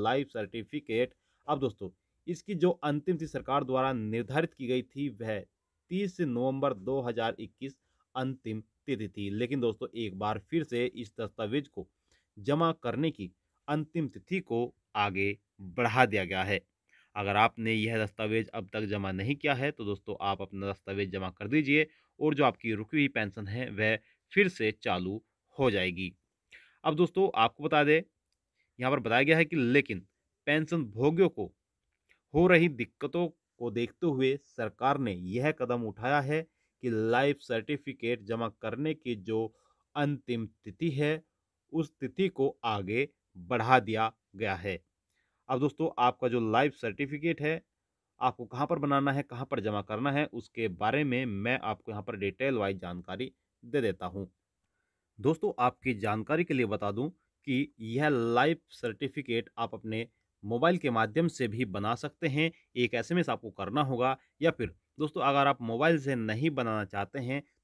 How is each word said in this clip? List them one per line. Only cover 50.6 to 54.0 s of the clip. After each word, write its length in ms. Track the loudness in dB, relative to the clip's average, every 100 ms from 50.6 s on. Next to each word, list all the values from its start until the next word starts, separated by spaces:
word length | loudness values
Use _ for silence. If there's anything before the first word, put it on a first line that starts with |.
| -4
बारे 360 | -2 0 2
में 220 | 0 0 -2
मैं 340 | -2 -2 -2
आपको 320 | -2 -6 -8
यहाँ 120 | -10
पर 120 | -8 -4
डिटेल 400 | -4 -2 -2 0
वाइज 240 | 0 -2
जानकारी 520 | -6 -10 -8 -8 -10 _ _ _ -4
दे 160 | -2
देता 240 | 0 -2